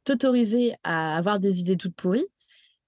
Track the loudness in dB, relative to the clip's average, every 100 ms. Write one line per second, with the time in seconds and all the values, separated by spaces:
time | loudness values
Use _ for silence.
0 | -2 0 2 2 2 2 0 -2 -4 -2
1 | -2 0 0 0 0 0 0 -2 -4 -6
2 | -2 -2 -4 _ _ _ _ _